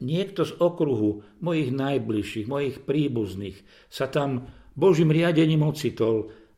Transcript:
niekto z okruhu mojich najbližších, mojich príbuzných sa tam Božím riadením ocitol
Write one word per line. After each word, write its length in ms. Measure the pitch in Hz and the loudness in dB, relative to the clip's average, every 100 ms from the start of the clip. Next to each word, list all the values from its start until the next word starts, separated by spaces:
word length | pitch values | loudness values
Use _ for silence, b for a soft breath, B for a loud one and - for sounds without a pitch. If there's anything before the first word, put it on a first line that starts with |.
niekto 420 | 123 165 190 - | -4 -2 -2 -2
z 140 | 156 - | -4 2
okruhu 640 | 170 175 147 113 107 104 B B | 0 2 0 2 0 -2 B B
mojich 320 | 165 160 135 | -2 -2 0
najbližších, 800 | 135 135 139 113 107 101 110 107 | -2 0 -2 -2 -4 -4 -6 -4
mojich 340 | 139 143 - | -2 -4 -6
príbuzných 1040 | - 143 139 120 98 92 98 95 - - _ | -2 0 0 -2 -4 -6 -10 -12 -20 -20 _
sa 220 | - 135 | -8 -4
tam 420 | 156 139 127 B B B - | -2 -2 -4 B B B 2
Božím 400 | 190 160 165 156 | 4 6 4 4
riadením 480 | 175 160 160 160 | 2 4 4 4
ocitol 720 | 147 147 120 - 113 110 104 B B | 2 0 -4 0 0 0 -2 B B